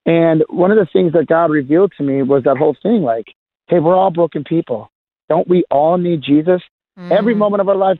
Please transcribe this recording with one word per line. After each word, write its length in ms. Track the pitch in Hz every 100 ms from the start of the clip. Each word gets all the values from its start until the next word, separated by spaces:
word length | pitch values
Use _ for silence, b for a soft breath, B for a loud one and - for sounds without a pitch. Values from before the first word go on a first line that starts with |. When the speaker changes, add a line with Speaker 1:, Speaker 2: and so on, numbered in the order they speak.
| -
Speaker 1:
And 380 | 165 165 160 156
one 220 | 160 185
of 60 | 220
the 100 | 180
things 220 | 190 175
that 140 | 160 139
God 240 | 165 170
revealed 420 | 151 131 160 196 -
to 60 |
me 180 | 143 135
was 220 | 131 139
that 140 | 135 131
whole 180 | 156 143
thing, 200 | 190 226
like, 240 | 135 113 - - _ _ -
"Hey, 120 | 175
we're 160 | 156 185
all 160 | 190
broken 320 | 165 170 170
people. 460 | 139 165 165 110 107 _ _ _ -
Don't 180 | 160 180
we 160 | 180 -
all 260 | 139 156 180
need 240 | 175 170
Jesus?" 400 | 131 147 160 180 - _ _ -
Speaker 2:
Mm. 120 | 180
Speaker 1:
Every 220 | 190 208
moment 280 | 214 208 202
of 80 | 190
our 60 | 196
life, 220 | 190